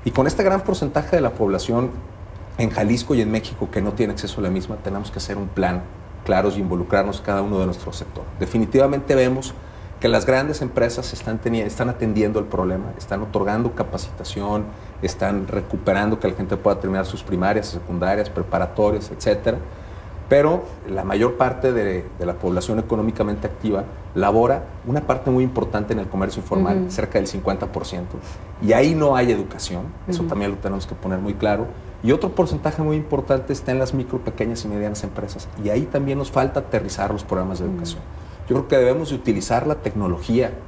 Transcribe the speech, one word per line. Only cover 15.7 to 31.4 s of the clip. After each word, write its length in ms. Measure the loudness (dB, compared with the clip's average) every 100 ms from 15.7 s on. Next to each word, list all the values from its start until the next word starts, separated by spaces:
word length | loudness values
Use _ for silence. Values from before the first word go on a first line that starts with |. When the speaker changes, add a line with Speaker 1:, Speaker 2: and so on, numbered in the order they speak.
| -2 2 2 2 2
Speaker 1:
que 80 | 0
la 60 |
gente 220 | -2 -2 2
pueda 240 | 2 2
terminar 240 | 0 -2 -2
sus 160 | -6
primarias, 440 | -4 0 2 2 -2
secundarias, 640 | -8 -4 -2 2 2 0
preparatorias, 800 | -2 -2 0 0 2 2 2 -4
etcétera. 480 | -2 0 2 2 -2 -6 -14 -14 -14 -12 -12 4
Pero 360 | 6 6 2 -2 -12 -6
la 160 | -4
mayor 320 | 0 4 2 4
parte 360 | 0 4 2
de, 320 | 2 0 -2 -4 -4
de 80 | -4
la 80 |
población 440 | -2 0 0 0 -2
económicamente 680 | 0 0 0 0 -2 0 -4
activa 380 | -2 0 0 -2 -10 -4
labora 500 | 2 4 6 6 4 -2 -10 -2
una 140 | -2
parte 300 | 2 0 4
muy 120 | 4
importante 520 | 4 2 0 -2 0
en 60 | -2
el 80 | -2
comercio 340 | -2 -2 -2
informal, 400 | 0 2 4 4
Speaker 2:
Ujú. 80 | 2
Speaker 1:
cerca 280 | -2 0 0
del 80 | 0
cincuenta 400 | -2 -2 -2 -2
por 120 | -4 -6
ciento, 300 | -6 -8 -10 -12 -14 -14 -2
y 100 | 4
ahí 200 | 6 6
no 220 | 6 6 6
hay 160 | 4
educación, 520 | 2 0 -6 -6 -6 -6 -8 -4
eso 140 | -2
Speaker 2:
Ujú. 60 | -2
Speaker 1:
también 220 | 0 -2
lo 80 | -2
tenemos 280 | -4 -4 -6
que 80 | -6
poner 220 | -4 -2
muy 140 | -2
claro. 320 | 0